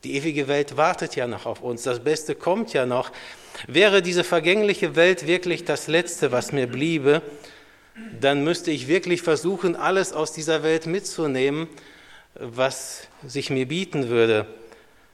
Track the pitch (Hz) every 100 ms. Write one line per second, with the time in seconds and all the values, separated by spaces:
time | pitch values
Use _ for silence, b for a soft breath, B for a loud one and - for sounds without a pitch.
0 | 135 139 156 147 135 143 143 127 160 185
1 | 160 - 123 104 - 113 127 117 131 120
2 | 131 156 - 143 - 190 220 147 127 123
3 | - B B B B B B 127 208 196
4 | 175 175 175 175 160 202 208 190 175 147
5 | 175 180 151 175 180 160 170 143 - 160
6 | 175 - 147 123 117 143 123 123 156 165
7 | 139 151 151 B B B B B B -
8 | - 113 135 143 147 170 - 151 127 180
9 | 175 175 - 151 165 190 185 165 151 190
10 | 185 156 156 - 151 160 151 160 160 180
11 | 196 - 156 131 135 147 160 B B B
12 | B B B - 127 117 131 131 - -
13 | - - 139 127 131 135 127 160 190 151
14 | 123 120 113 110 104 - - b b b
15 | b